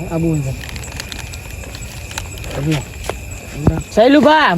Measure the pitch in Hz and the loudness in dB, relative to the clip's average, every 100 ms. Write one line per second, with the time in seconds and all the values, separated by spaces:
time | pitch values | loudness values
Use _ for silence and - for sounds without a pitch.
0 | 160 165 165 151 135 127 - - - - | -2 0 0 0 -2 -6 -8 -10 -8 -10
1 | - - - - - - - - - - | -10 -10 -10 -12 -12 -12 -12 -12 -12 -12
2 | - - - - - 131 147 151 - - | -10 -10 -8 -10 -8 -4 0 0 -2 -8
3 | - - - - - 139 151 160 - - | -8 -8 -10 -12 -10 -2 0 0 0 6
4 | 247 285 277 311 262 | 8 8 8 6 6